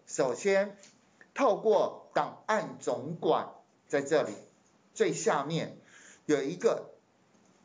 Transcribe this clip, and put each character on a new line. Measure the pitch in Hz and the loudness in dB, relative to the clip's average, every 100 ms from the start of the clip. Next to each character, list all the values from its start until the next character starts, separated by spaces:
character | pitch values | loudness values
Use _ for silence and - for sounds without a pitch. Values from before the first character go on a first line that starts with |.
| - | -8
首 | - 135 117 | -2 0 0
先 | 202 196 202 - - _ _ _ - | 2 2 0 -6 -20 _ _ _ -12
透 | - 262 185 | 0 2 4
过 | 208 196 151 - - | 4 4 2 -4 -6
档 | - 139 117 - | -2 -2 -4 -2
案 | 214 147 127 | -2 -2 -6
总 | - 123 139 165 | -4 -4 -6 -2
管， | 170 131 98 - _ _ _ | 2 2 0 -12 _ _ _
在 | 147 | -4
这 | 139 151 | 0 0
里 | 117 101 - _ _ _ _ | 0 -6 -16 _ _ _ _
最 | - 196 | -2 0
下 | 156 220 160 | 0 0 0
面 | 139 165 107 - - - - - - | -2 -4 -6 -10 -20 -20 -20 -8 0
有 | 143 | 0
一 | 139 170 | 0 -2
个 | 220 139 - - _ _ _ _ _ _ | 0 -2 -6 -20 _ _ _ _ _ _